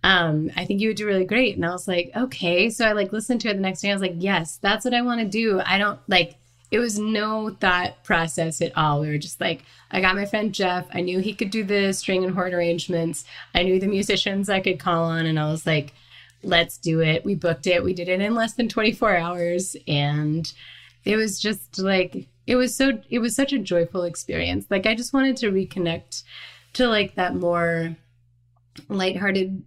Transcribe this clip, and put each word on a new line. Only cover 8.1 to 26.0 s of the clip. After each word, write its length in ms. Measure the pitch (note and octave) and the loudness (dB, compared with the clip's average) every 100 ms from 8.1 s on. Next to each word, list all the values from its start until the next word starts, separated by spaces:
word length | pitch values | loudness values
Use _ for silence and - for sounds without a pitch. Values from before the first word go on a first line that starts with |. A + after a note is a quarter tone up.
| F3 E3 - E3 D#3+ | 0 0 -2 -4 -2
at 140 | E3 - | -2 2
all. 240 | D#3 D3 | 2 2
We 60 | D3+ | 0
were 100 | D3+ | -2
just 200 | D#3 - | -4 -4
like, 220 | E3+ E3 - - - | -4 -4 -8 -20 -6
I 80 | F#3+ | 0
got 160 | F#3+ F#3 | 2 2
my 80 | |
friend 280 | G3+ G#3+ G#3 | 0 -2 -2
Jeff. 340 | F#3+ F#3+ F3+ F3+ | 0 0 0 -4
I 100 | F3+ | -4
knew 180 | F3+ F#3 | -2 0
he 140 | F#3+ | -2
could 160 | G3+ G#3 | -2 -2
do 120 | A3 | -2
the 300 | G3 G3+ G3 | 0 2 2
string 320 | F#3+ - F#3 | 0 0 0
and 100 | F#3 | 2
horn 180 | F#3 F3+ | 0 -2
arrangements. 720 | F3 E3+ E3+ - F3 E3 D#3 - - - | 0 0 0 0 0 0 -4 -10 -18 -4
I 80 | F3 | 0
knew 160 | F#3 F#3 | 2 2
the 80 | F#3+ | 2
musicians 640 | G3 G3+ G3 - G3 G3+ | 0 0 0 0 -2 0
I 100 | F#3+ | 0
could 200 | F#3+ E3 | 0 -2
call 240 | - E3+ | 0 0
on. 200 | E3 E3 E3 | 0 0 0
And 120 | D#3 | 0
I 100 | D3+ | 0
was 160 | D#3+ E3 | -2 0
like, 260 | D#3 C#3+ - - - - _ | 0 -2 -12 -20 -20 -20 _
"Let's 360 | F#3+ E3+ E3+ - | 2 2 2 -2
do 220 | E3+ D#3+ | -2 2
it." 220 | D#3+ D#3+ | 2 2
We 100 | G3+ | 0
booked 320 | F#3+ F3 E3 - | 0 0 0 2
it. 160 | F3 | 2
We 80 | E3+ | 2
did 160 | F3 F3 | -4 -2
it 120 | F#3 | 0
in 120 | G#3 | 0
less 200 | A#3 A3+ | 0 -2
than 140 | - A3+ | -2 -2
twenty-four 440 | A3+ G#3+ - A3 F3+ | 2 0 2 2 2
hours. 600 | E3+ F3+ E3+ F3 F#3+ - - | 0 -2 -2 0 -4 -8 -4
And 640 | D3 C#3+ D3 D3+ D#3 D#3+ - - - - _ | 0 0 0 0 -2 -4 -12 -20 -20 -20 _
it 120 | - G#3+ | -2 0
was 220 | A3 G3+ | 0 -2
just, 400 | G#3 G#3+ - - | -4 -4 -8 -4
like, 480 | F#3+ F#3+ F3+ - - _ - | 0 2 0 -4 -14 _ 0
it 100 | B3 | 2
was 180 | B3+ | 2
so, 240 | - C4+ C4+ - | 2 2 0 -2
it 80 | A#3+ | -2
was 160 | A#3+ - | -2 0
such 160 | C#4 | 0
a 60 | C#4 | 0
joyful 440 | F#3+ F3 E3 F#3+ | 0 0 0 -2
experience. 600 | F3 E3 - E3 E3+ F#3 G3 | -4 -6 -8 -4 -2 -4 -2
Like, 160 | G3 G3 | 0 2
I 80 | |
just 180 | A3 A#3+ | 0 0
wanted 240 | C4+ C4+ B3+ | 2 2 2
to 140 | A3+ | 0
reconnect 680 | F#3+ F#3 - E3+ E3 | 0 -2 -2 -2 -4